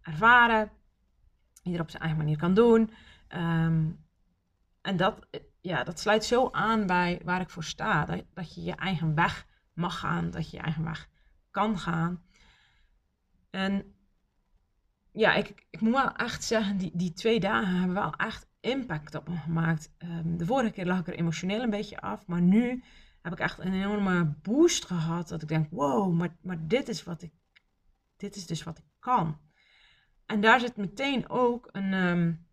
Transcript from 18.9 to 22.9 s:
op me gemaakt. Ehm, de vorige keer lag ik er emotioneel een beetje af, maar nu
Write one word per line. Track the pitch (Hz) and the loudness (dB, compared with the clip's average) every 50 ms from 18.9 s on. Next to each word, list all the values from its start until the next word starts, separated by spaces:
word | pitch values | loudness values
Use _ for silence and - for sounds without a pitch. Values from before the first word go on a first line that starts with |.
| 160 151 - - - | -6 -8 -8 -8 -10
op | 151 - 156 | -10 -8 -6
me | 175 | -6
gemaakt. | 170 135 160 165 165 165 165 165 156 - - - _ | -6 -4 -2 0 0 2 2 0 0 -4 -10 -18 _
Ehm, | - 170 170 170 165 165 170 | -12 -10 -8 -6 -4 -4 -4
de | 170 170 | -2 -2
vorige | 165 247 269 247 220 - | 0 2 2 2 0 -2
keer | - 180 | -2 -2
lag | 175 180 185 | -2 0 0
ik | 165 - | -2 -4
er | - | -4
emotioneel | - 170 165 160 - - 185 196 220 254 | -2 -2 -2 -2 -2 -2 -2 -2 -2 -2
een | 233 | -2
beetje | 208 202 214 208 - - | -2 -4 -4 -8 -10 -10
af, | - 196 202 - - | -8 -8 -8 -8 -8
maar | - 170 175 | -4 0 2
nu | 175 180 190 220 247 240 254 254 - - | 4 6 6 6 4 2 -2 -6 -8 -12